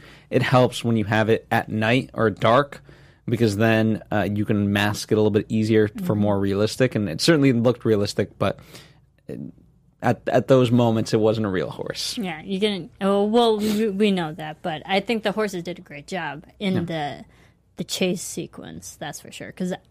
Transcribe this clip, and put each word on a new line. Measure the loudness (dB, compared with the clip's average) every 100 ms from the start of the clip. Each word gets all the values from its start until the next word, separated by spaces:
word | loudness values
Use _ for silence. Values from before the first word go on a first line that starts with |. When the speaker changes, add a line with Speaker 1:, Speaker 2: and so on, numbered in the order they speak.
| -20 -20 -2
Speaker 1:
it | 0
helps | 4 4 4 2
when | -2 0
you |
have | 0 2 2
it | 0 0
at | -2 -2
night | -2 0 0 0
or | 0 0
dark, | 2 4 4 2 -6 -20 -20 -20 _ -4
because | 0 2 2
then, | 2 4 2 -2 -4
uh, | -2 -2
you | -2
can | -2 0 2
mask | 2 0 -2 0
it |
a | 2
little | 4
bit | 2 0
easier | -2 2 4 2
for | -2 -4
Speaker 2:
Mm-hmm. | 0
Speaker 1:
more | 0 0
realistic, | 0 0 0 0 0 0
and | -4
it | -2
certainly | 2 4 4
looked | 4 2 2 2
realistic, | 2 0 -2 -4 -2
but | -2 -4 -12 -20 -20 _ _ _ -14 -12 -12 -18 _ _ _ -6
at, | -2 -2 0
at | 0 4
those | 4 4
moments, | 4 4 2 0
it | 2
wasn't | 2 2 -2
a |
real | -2 -4
horse. | -8 -10 -8 -8 -6
Speaker 2:
Yeah, | -8 -8
you | -8 -2
can, | -2 -4 -10 -4
oh, | 0 2
well, | 2 4 4 2
we, | 0 0 0
we | 2 2
know | 2 -2
that, | -8 -12 -10
but | -8 -8 -4
I | -2
think | -2 -4
the | -2
horses | -2 -4 -4
did | -8 -12
a |
great | -14 -18 -10
job | -8 -6 -10 -16 -8
in | -4
Speaker 1:
Yeah. | -2
Speaker 2:
the, | -2 -6 -6 -10 -18 _ _ _ _ -12
the |
chase | -8 -4 -2 -2
sequence, | -8 -12 -12 -14 -18 -16 -18 -14
that's | -14 -14
for | -16
sure, | -16 -14
'cause | -8 -8 -8 _